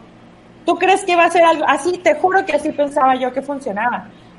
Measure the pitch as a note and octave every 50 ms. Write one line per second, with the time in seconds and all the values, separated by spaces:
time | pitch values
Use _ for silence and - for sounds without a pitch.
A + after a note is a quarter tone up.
0 | - - - - - - - - - - - - - - F4 F4 F#4 F#4 F#4+ F#4+
1 | G4 - F4 E4+ E4+ F4 E4+ F4+ E4 E4 E4 E4+ D4+ B3+ C#4 D4 - F4 F4+ F4
2 | - E4 D4+ D4+ - F#4 F4+ F#4+ F#4+ D#4 D4+ C#4+ D4 D#4 - - D4 C#4+ C#4+ D4+
3 | C4 C4 C4 B3+ C4 B3+ B3+ C4+ C4+ C#4+ C#4+ C4+ - A#3+ F#3+ G3+ A3+ B3 A3+ F3+
4 | - - - - - - -